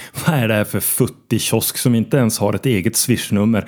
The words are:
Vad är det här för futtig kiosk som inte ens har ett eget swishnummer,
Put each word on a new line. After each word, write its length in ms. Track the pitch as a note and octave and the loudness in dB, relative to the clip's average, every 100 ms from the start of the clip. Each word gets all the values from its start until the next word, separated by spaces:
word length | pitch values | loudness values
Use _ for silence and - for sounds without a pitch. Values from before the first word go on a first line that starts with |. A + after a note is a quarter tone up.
| - - - | -16 -4 0
Vad 100 | D3 | 2
är 120 | A2+ | 2
det 60 | |
här 100 | G#2+ | 0
för 160 | G#2 G2+ | 0 -2
futtig 600 | - - B2+ - - A2+ | -2 0 0 -4 -4 -2
kiosk 360 | - A2+ - - | 0 0 -2 -2
som 180 | B2 A2+ | 0 2
inte 220 | G#2 D3 | 2 2
ens 220 | A2 - | 2 0
har 140 | G#2 | -2
ett 120 | G2+ C3 | 0 0
eget 300 | G2+ A2 - | 0 0 0
swishnummer, 680 | - A2+ - G2+ G#2+ G#2+ | 0 -2 0 0 2 0